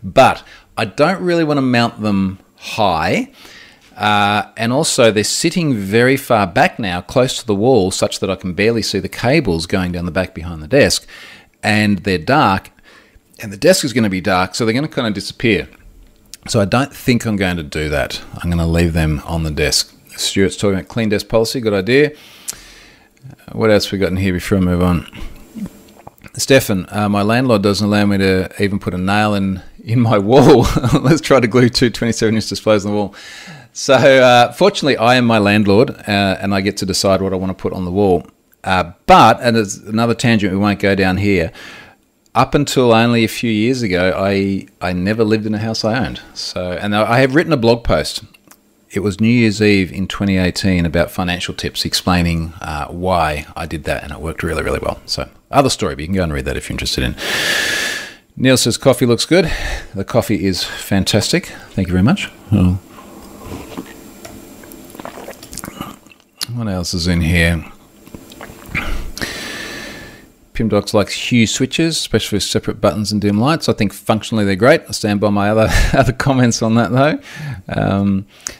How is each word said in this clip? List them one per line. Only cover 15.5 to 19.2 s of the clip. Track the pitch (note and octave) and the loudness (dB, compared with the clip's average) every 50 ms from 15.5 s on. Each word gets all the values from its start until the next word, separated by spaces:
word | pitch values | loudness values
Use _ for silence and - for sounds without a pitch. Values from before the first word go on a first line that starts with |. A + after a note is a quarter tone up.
| G2 D#2+ D2 - - - - - - - - - _ _ _ _ - - - | 2 0 0 -6 -14 -20 -20 -20 -20 -20 -20 -20 _ _ _ _ -20 -16 -8
So | - - A2+ | -4 0 0
I | G2+ | 0
don't | F2+ A#2 B2 C#3 - - | 2 0 -2 -2 -2 -6
think | - - C3+ A#2+ A2+ - | -6 -2 0 0 0 0
I'm | A#2 G#2 | -2 -2
going | F#2+ G2 F2+ F2+ | -2 -2 -2 -2
to | E2+ D2+ | -4 -6
do | C#2 - D#2 D2+ D2+ | -8 -6 -6 -4 -2
that. | D2 C#2 B1+ - - - - - - | -2 -2 -4 -4 -6 -10 -14 -14 -14
I'm | - - F2 | -8 -4 -2
gonna | E2+ E2+ E2 | 0 0 0
leave | E2 E2 E2+ F2 E2+ D#2+ | 2 2 2 2 2 2
them | E2+ D#2+ D#2 D2+ C#2 | 0 0 0 0 -2